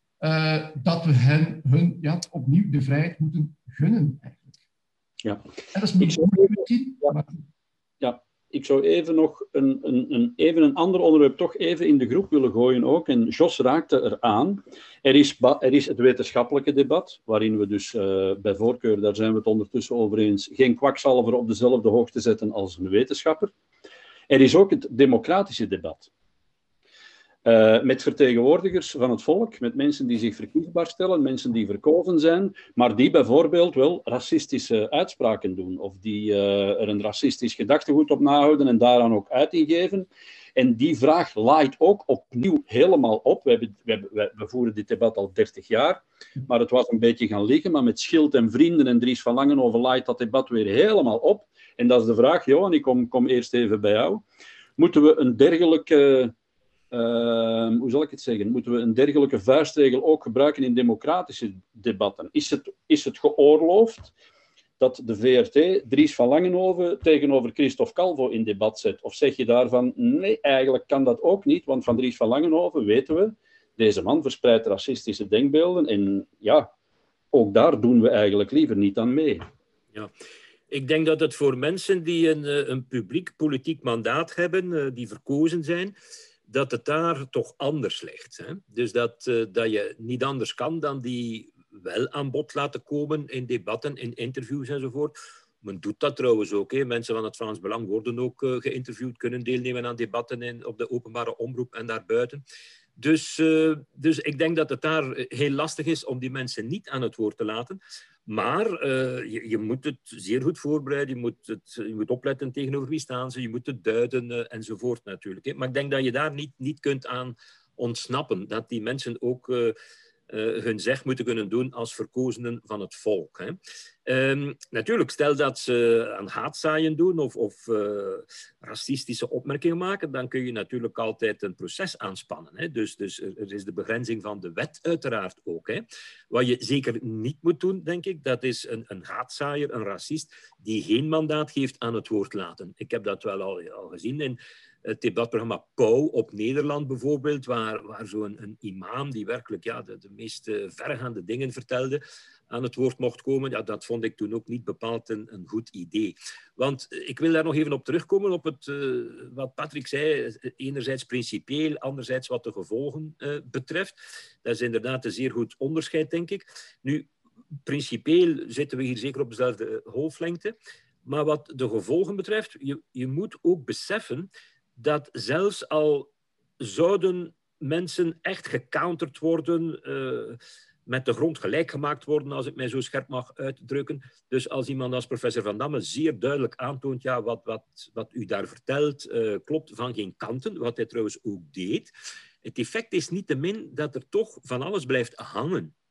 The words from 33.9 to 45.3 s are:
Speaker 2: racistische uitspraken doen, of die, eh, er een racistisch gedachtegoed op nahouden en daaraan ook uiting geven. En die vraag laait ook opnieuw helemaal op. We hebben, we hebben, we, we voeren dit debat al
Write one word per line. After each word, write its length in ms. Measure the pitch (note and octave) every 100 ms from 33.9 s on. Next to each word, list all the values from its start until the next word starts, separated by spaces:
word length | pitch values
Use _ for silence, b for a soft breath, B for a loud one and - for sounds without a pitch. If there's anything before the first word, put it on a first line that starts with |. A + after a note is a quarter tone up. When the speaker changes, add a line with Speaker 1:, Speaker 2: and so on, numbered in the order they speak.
| F3
Speaker 2:
racistische 840 | - B2 - - - B2+ - A2+ G#2+
uitspraken 640 | D3 F#3 - A#2 G#2 G2 F#2
doen, 240 | F2+ F#2
of 140 | G2 F#2+
die, 340 | G#2+ G#2 G#2+
eh, 480 | G2+ G2+ G2+ G2 G2
er 80 | G#2+
een 120 | G2+
racistisch 520 | G2+ - C#3 - A#2
gedachtegoed 580 | - G#2+ D3+ - D3 D3
op 80 | D3
nahouden 480 | C#3+ C#3+ D3 D3+ C#3
en 100 | A2+
daaraan 360 | A#2+ B2 A#2
ook 160 | G#2+ -
uiting 400 | C3 D3+ E3+ D3+
geven. 380 | E3 F#3+ F#3+ F#3 B B B B
En 220 | - C3 A2+
die 220 | D3+ A2+
vraag 380 | C3+ E3 - G#2+
laait 400 | A2+ D#3 C#3 -
ook 260 | D#3 - -
opnieuw 560 | B2+ _ B2 F#3 D#3 -
helemaal 500 | A#2 F3 E3 A#2+ A2
op. 280 | - F#3+
We 60 | C3+
hebben, 280 | A2+ A2+ -
we 80 | A#2
hebben, 180 | G#2+ -
we, 180 | G#2 G#2 G#2+
we 120 | A2
voeren 280 | B2+ A#2 G#2
dit 120 | G#2
debat 300 | G#2 A2+ G#2
al 140 | G2